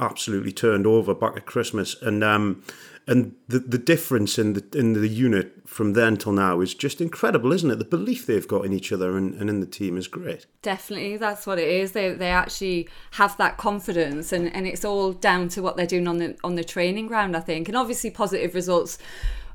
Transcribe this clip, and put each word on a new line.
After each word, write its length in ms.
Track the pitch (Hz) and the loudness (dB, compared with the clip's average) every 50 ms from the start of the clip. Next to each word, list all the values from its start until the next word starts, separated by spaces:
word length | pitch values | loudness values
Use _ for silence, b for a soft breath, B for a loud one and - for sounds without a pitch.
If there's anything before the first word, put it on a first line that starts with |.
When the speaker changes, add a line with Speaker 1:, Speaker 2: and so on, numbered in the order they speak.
Speaker 1:
absolutely 520 | 123 104 - - - 117 101 98 110 101 | -4 -4 -4 -4 -4 -4 -4 -2 -4 -4
turned 340 | 92 - 123 113 104 101 101 | -2 2 2 4 4 4 6
over 280 | 110 113 113 95 98 92 | 6 6 6 4 2 0
back 220 | - 113 110 - | 0 0 -2 -2
at 80 | - - | -4 -10
Christmas. 560 | - - 123 110 - - 104 95 - - - | -6 -4 -4 -2 -2 -2 -4 -4 -4 -6 -6
And, 240 | 127 113 107 104 107 | -4 -2 0 2 4
um, 380 | 107 104 107 104 101 90 B B B B B B B B B B | 4 4 4 4 2 0 B B B B B B B B B B
and 280 | - 123 127 110 104 - - _ - | 2 4 4 4 2 -4 -12 _ -2
the, 120 | 120 127 | -2 -2
the 180 | - 123 120 120 | 0 0 -2 0
difference 600 | - - 165 156 - - 131 110 104 98 - 117 | 4 4 4 4 4 2 2 2 2 2 2 0
in 140 | 107 104 | 2 2
the, 100 | 98 101 - - - | 0 -2 -4 -4 -2
in 180 | 147 120 113 | 2 2 4
the 160 | 110 107 107 110 | 4 4 2 0
unit 540 | 110 117 131 120 104 95 90 - - - - | 2 2 2 4 4 2 2 -2 -6 -16 -20
from 280 | - - - 110 104 98 | -14 -4 0 0 2 4
then 240 | 117 117 110 107 98 | 4 4 4 4 2
till 140 | - 110 | 0 2
now 280 | 101 98 98 92 87 87 | 2 4 4 4 4 2
is 140 | 95 92 - | 2 0 -2
just 260 | - - 139 - - | -4 -4 -4 -4 -4
incredible, 540 | 165 165 - - 226 - - - 117 131 175 | -4 -6 -2 0 0 2 2 2 4 2 2
isn't 160 | 190 165 135 | 2 2 0
it? 60 | 110 110 | 0 0
The 60 | 110 | 0
belief 400 | - 175 170 196 254 240 - - | -2 -2 0 0 -2 -4 -2 -2
they've 200 | - 110 95 - | 0 0 0 0
got 200 | - 107 98 98 | 0 -2 -2 0
in 60 | 95 98 | 0 -2
each 180 | 92 - - | -2 -2 -4
other 240 | 104 90 92 90 92 | -2 0 0 0 0
and, 180 | 95 95 95 - | 0 0 -2 -2
and 120 | - 101 107 | -4 -4 -2
in 120 | 104 101 | -2 -2
the 60 | 90 | -4
team 300 | 87 - - 101 92 87 | -4 -6 -6 -4 -4 -4
is 100 | 92 92 - | -4 -6 -8
great. 360 | - 175 180 131 80 - - _ _ _ | -10 -10 -8 -8 -10 -10 -12 _ _ _
Speaker 2:
Definitely, 560 | - 202 190 190 - - 208 170 185 202 208 | -6 -6 -6 -6 -8 -10 -8 -6 -6 -6 -4
that's 300 | 214 226 208 208 208 - | -4 -4 -4 -4 -4 -6
what 120 | 202 190 170 | -4 -2 0
it 100 | 165 151 | 2 2
is. 240 | 180 185 190 185 | 2 0 0 -2
They, 200 | - 214 190 185 | -2 -2 -2 -2
they 160 | - 180 185 180 | -2 -2 -2 2
actually 580 | 180 180 - - - - 196 185 180 170 165 B B B B B | 2 2 2 0 -4 -6 -4 -2 -2 -2 -4 B B B B B
have 220 | - - 202 196 - - | 2 2 2 2 4 2
that 180 | 196 - - | 2 2 2
confidence, 720 | - - 208 202 202 - - 170 170 160 143 143 151 165 - | 0 -2 -2 -2 -2 -4 -2 0 0 0 0 -2 -6 -4 -4
and, 240 | 185 175 175 170 - | -2 -2 -2 -2 -2
and 120 | 190 185 | -4 -4
it's 180 | 190 - - - | -4 -4 -4 -4
all 280 | 208 202 202 190 190 180 | -2 0 0 0 -2 -2
down 340 | - - 202 180 180 175 175 | 2 4 4 4 4 2 -2
to 120 | - 202 | -4 -2
what 160 | 185 180 - 180 | -2 -2 0 0
they're 80 | 175 | -2
doing 200 | 170 185 180 175 | 0 0 0 0
on 120 | 175 170 170 | 0 0 0
the, 180 | 170 131 - - - | -2 -4 -6 -6 -6
on 120 | 175 175 | -4 -4
the 80 | 170 165 | -4 -4
training 420 | - - 190 175 180 196 220 220 | -4 -2 0 0 0 0 -2 -4
ground, 280 | 214 233 214 202 190 170 | -2 0 0 0 0 -2
I 60 | 165 | -4
think. 260 | 175 - 160 160 165 | -4 -4 -4 -4 -4
And 120 | 208 214 254 | -2 -2 -2
obviously 320 | 254 220 247 - - 214 | 0 0 -4 -4 -6 -6
positive 440 | - - 208 165 190 - - 175 180 | -4 -4 -2 -2 0 -2 -2 -2 -2
results, 440 | 185 180 180 180 170 - - - B B B B B B B B B B B | -4 0 2 2 2 2 0 -6 B B B B B B B B B B B